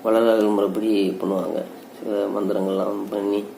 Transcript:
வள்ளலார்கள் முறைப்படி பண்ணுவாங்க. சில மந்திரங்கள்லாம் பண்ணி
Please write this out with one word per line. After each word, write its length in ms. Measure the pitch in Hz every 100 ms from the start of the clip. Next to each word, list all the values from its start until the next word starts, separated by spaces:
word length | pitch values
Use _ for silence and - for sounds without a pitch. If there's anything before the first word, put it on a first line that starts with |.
வள்ளலார்கள் 500 | 113 110 113 113 107
முறைப்படி 560 | 104 101 92 110 104 95
பண்ணுவாங்க. 540 | 90 92 95 85 82 - - -
சில 320 | - - 104 101
மந்திரங்கள்லாம் 760 | 101 98 101 95 95 98 101 101
பண்ணி 340 | 104 101 101 101